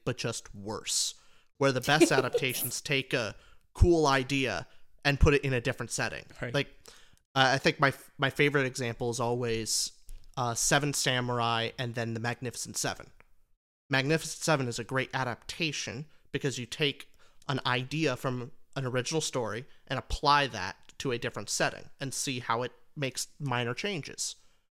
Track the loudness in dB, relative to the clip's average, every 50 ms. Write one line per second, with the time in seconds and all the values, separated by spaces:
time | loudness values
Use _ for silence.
0 | _ -4 -4 -2 -4 -4 -4 -6 -8 -12 -14 -12 -8 -8 -6 -6 -4 -2 0 0
1 | 0 -2 -4 -8 -14 -20 -20 -20 -20 _ _ 0 2 2 2 2 2 2 6 6
2 | 6 6 6 4 2 2 0 0 0 0 -2 -2 -4 -4 -6 -6 -4 -2 0 0
3 | 0 0 0 0 0 -2 -4 -8 -14 -20 -20 -20 -20 _ 0 4 6 6 6 6
4 | 6 6 4 4 2 0 0 0 0 0 -2 -4 -6 -8 -14 -20 -20 -20 -16 -2
5 | 0 0 4 6 6 6 6 6 4 2 0 0 0 -2 -2 -2 -6 -6 -4 -4
6 | -4 -4 -4 -8 -12 -14 -12 -10 -8 -4 -2 -2 -2 -2 -6 -16 -20 -20 -20 -20
7 | -20 -20 -20 -20 _ _ 2 4 6 6 6 4 4 2 4 4 4 2 2 0
8 | -6 -18 -4 -2 0 0 2 4 4 4 4 4 2 0 -2 -2 -4 -4 -4 -2
9 | -2 -2 -2 0 0 0 0 0 0 0 -2 -2 -2 -2 -2 -2 -2 -2 -6 -12
10 | -16 -14 -14 -14 -14 -10 -6 -2 -2 -2 0 0 2 4 4 4 4 2 0 0
11 | 0 0 0 0 0 0 0 0 0 2 2 0 -2 -2 -4 -6 -6 -6 -4 -4
12 | -4 -4 -4 -4 -4 -4 -4 -4 -6 -8 -8 -8 -8 -8 -6 -4 -4 -4 -4 -6
13 | -10 -16 -20 -20 -20 _ -20 -20 _ _ _ _ _ _ _ _ _ -2 0 0
14 | 2 2 2 0 0 -4 -8 -2 0 2 2 2 2 0 -4 -4 -6 -2 -2 -2
15 | -2 0 -2 -2 -2 -2 -4 -6 -8 -12 -6 -4 -4 -4 -2 -4 -6 -6 -8 -8
16 | -10 -12 -16 -20 _ -8 -6 -4 -2 -2 -2 -4 -6 -8 -4 -2 0 0 0 -4
17 | -10 -20 -20 -20 -20 -20 -20 -10 -6 -4 -2 0 0 0 0 0 0 -2 -2 0
18 | 0 0 0 0 -2 -2 -4 -4 -6 -8 -12 -16 -20 -12 -8 -6 -4 -2 0 -2
19 | 0 0 0 0 0 0 -2 -2 -2 -2 -4 -6 -8 -10 -16 -20 -10 -6 -6 -6
20 | -4 -4 -4 2 4 6 6 6 4 2 0 -4 -6 -6 -6 -10 -16 -18 -12 -8
21 | -4 -4 -2 -2 -2 -4 -6 -6 -6 -4 -2 0 0 -2 -2 -4 -10 -16 -12 -10
22 | -8 -6 -6 -4 -4 -4 -4 -4 -2 0 0 0 -2 -4 -8 -12 -20 -16 -8 -6
23 | -6 -4 -4 -6 -8 -8 -8 -8 -4 -2 0 0 0 0 -2 -2 -4 -4 -4 -4
24 | -6 -8 -8 -8 -8 -8 -8 -10 -16 -20 -20 _ _ _ _